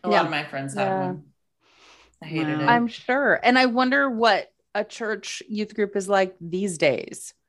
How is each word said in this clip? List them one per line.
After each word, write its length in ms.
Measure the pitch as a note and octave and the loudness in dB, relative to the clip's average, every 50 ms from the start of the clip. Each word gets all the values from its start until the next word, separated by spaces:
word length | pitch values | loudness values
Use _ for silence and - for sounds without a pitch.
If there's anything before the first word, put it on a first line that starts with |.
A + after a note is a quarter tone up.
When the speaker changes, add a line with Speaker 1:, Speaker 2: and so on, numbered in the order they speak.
| - | 2
Speaker 1:
A 40 | G#3 | 4
lot 60 | G#3 | 4
Speaker 2:
Yeah. 100 | F#3 D#3+ | 4 4
Speaker 1:
of 60 | D#3 | 2
my 140 | D#3+ D3 D3+ | -2 -4 -6
friends 300 | - - C3+ C#3 C#3 - | -6 -8 -8 -8 -6 -4
had 120 | G3+ G3+ | -2 -2
Speaker 3:
Yeah. 120 | F#3+ F#3+ F#3+ F#3 | 0 0 -2 -2
Speaker 1:
one. 180 | F#3 F3+ D3+ - _ _ _ _ _ _ _ _ _ _ _ - - - _ _ _ _ _ | -4 -6 -8 -12 _ _ _ _ _ _ _ _ _ _ _ -20 -20 -20 _ _ _ _ _
I 40 | - | -12
hated 320 | - D#3+ D#3+ D#3+ D3+ D3+ D3+ | -6 -4 -4 -2 -2 -2 0
Speaker 2:
Wow. 40 | C#3+ | 2
Speaker 1:
it. 40 | - | 4
Speaker 3:
I'm 200 | A#3+ A#3+ A#3+ A#3 | 4 4 2 -2
sure. 520 | - - - - B3 C#4 C#4+ A3+ E3+ - | -4 -8 -4 -2 0 2 2 2 2 4
And 160 | - A3+ B3 C4 | 4 4 4 4
I 80 | C4 | 4
wonder 420 | B3+ A3+ B3 B3+ B3+ C4 C#4+ C#4 C#4 | 2 2 0 0 2 2 2 2 0
what 420 | A#3+ A3 A#3 A3+ G3+ E3+ - - _ _ _ _ _ | 0 2 4 4 4 2 0 -6 _ _ _ _ _
a 100 | G#3 G#3+ | -4 -4
church 580 | G#3 - - A#3 G#3+ A3 G3+ - - - - - - | -4 -8 -8 -6 -6 -6 -6 -8 -12 -12 -12 -10 -8
youth 260 | G#3+ G#3 G#3+ G#3 - | -4 -4 -4 -4 -2
group 220 | - G#3 G3 G3+ | -2 -2 -2 -2
is 120 | G3+ F#3+ F#3+ | -6 -2 2
like 260 | G3+ F#3+ F#3+ F#3 F#3 _ | 2 2 2 2 -2 _
these 380 | E3+ E3+ E3 F#3 G3+ G3+ F3 D3+ | -10 -6 -4 -2 -2 -2 0 2
days 560 | E3 D3 B2 - - - - - - - - _ _ | 2 2 2 2 -4 -10 -14 -16 -16 -18 -20 _ _